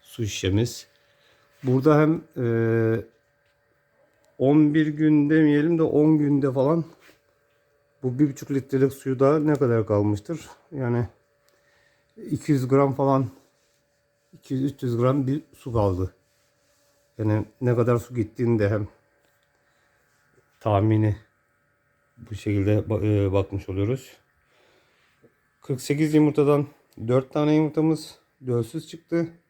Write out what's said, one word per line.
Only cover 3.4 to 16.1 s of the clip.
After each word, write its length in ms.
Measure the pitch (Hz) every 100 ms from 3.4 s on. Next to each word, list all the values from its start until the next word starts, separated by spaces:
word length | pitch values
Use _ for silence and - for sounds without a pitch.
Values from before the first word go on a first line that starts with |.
| _ _ _ _ _ _ _ _ _ _
on 360 | 127 151 151
bir 140 | 151 156
gün 420 | 147 156 151 147
demeyelim 480 | 156 151 147 151 170
de 60 |
on 340 | 160 147 151 156
günde 360 | 147 143 139
falan 320 | 131 135 170 160 - _ _ _ _ _ _ _ _ _ _
bu 160 | 131 123
bir 100 | 147
buçuk 220 | 131 -
litrelik 420 | 139 131 135 135
suyu 260 | 135 131 127
da 200 | 135 156
ne 140 | 151
kadar 340 | 143 135 117 107
kalmıştır? 600 | 104 104 104 - 160 - - _
Yani 360 | 147 123 120 113 _ _ _ _ _ _ _ _ _ _ -
iki 340 | - 147 -
yüz 160 | 143 123
gram 280 | 135 139 135
falan, 340 | 139 135 123 - _ _ _ _ _ _ _ _ _
iki 200 | - -
yüz 100 | 131
üç 200 | 139 139
yüz 140 | 127 117
gram 300 | 123 139 131
bir 160 | 143 -
su 200 | _ -
kaldı. 420 | 113 104 90 92